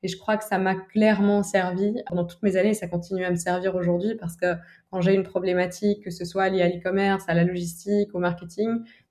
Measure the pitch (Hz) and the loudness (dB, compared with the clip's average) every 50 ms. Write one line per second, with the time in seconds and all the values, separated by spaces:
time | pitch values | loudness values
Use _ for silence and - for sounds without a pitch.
0 | - 180 - - - - 214 208 - - 202 185 190 190 190 190 - - - 214 | -8 -8 -8 -6 -2 -2 -2 -2 -2 -2 -2 0 0 0 0 -2 -6 -2 2 4
1 | 214 214 208 196 202 202 202 202 202 - - 190 180 180 180 180 196 208 220 247 | 4 4 4 4 4 4 4 2 2 2 0 0 0 0 0 0 0 0 -2 -4
2 | - - 175 175 175 170 - - 220 202 185 185 190 214 214 214 185 175 175 175 | -6 -4 -2 -2 -2 -4 -4 -2 -2 0 2 2 2 2 0 -2 -4 -4 -6 -6
3 | 170 - 190 185 185 180 175 170 - 180 180 180 180 190 180 180 175 175 175 175 | -4 -4 -4 -4 -2 -2 -2 -2 0 -2 -2 0 -2 -2 -2 0 0 0 0 0
4 | 190 220 220 226 - 170 - - 180 180 170 170 - - - _ _ _ - 185 | 0 -2 -4 -4 -8 -10 -6 -2 -2 -2 -2 -4 -8 -16 -20 _ _ _ -2 2
5 | 175 190 196 196 185 - - 185 180 190 180 180 185 180 175 - 208 208 202 208 | 4 4 4 4 2 0 -4 -2 0 0 2 0 0 -2 -2 -2 0 0 0 0
6 | - 180 170 - 175 170 - 190 190 190 190 185 175 175 175 175 - 185 190 196 | -4 -10 -10 -8 -10 -6 -2 0 0 2 2 2 2 2 0 -2 -4 -2 0 2
7 | 196 196 196 190 - - 165 170 170 180 180 175 175 170 170 - - 202 208 208 | 2 2 2 0 0 0 2 2 2 2 0 -2 -6 -8 -10 -10 -4 0 0 0
8 | 202 208 - 180 175 170 170 - 170 170 - 196 214 226 233 233 226 - - _ | 0 0 -2 -2 -2 -2 -2 -4 -8 -10 -4 -2 -2 -2 -2 -4 -6 -10 -18 _
9 | _ _ | _ _